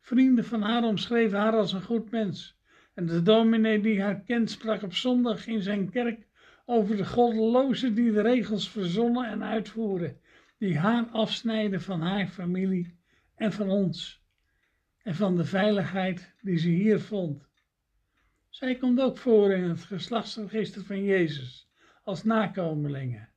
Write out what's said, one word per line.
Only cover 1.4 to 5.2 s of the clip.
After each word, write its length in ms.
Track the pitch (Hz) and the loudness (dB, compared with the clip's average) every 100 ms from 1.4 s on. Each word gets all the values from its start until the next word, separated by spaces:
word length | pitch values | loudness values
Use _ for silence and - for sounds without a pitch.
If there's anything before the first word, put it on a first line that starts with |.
| 214 | 2
als 200 | 220 190 | 2 0
een 100 | 190 | -2
goed 280 | 175 233 226 | -2 -4 -2
mens. 480 | 233 208 - - _ _ _ _ | -4 -2 -4 -12 _ _ _ _
En 120 | - 175 | -6 -2
de 160 | 170 | 2
dominee 580 | 175 220 226 226 220 214 | 6 6 6 4 4 2
die 220 | 214 208 | 2 2
haar 180 | 202 196 | 0 -4
kent 300 | - 240 220 | -4 -2 -2
sprak 320 | - 220 202 | -4 -4 -4
op 120 | 202 | -4
zondag 520 | 170 254 247 | -4 0 2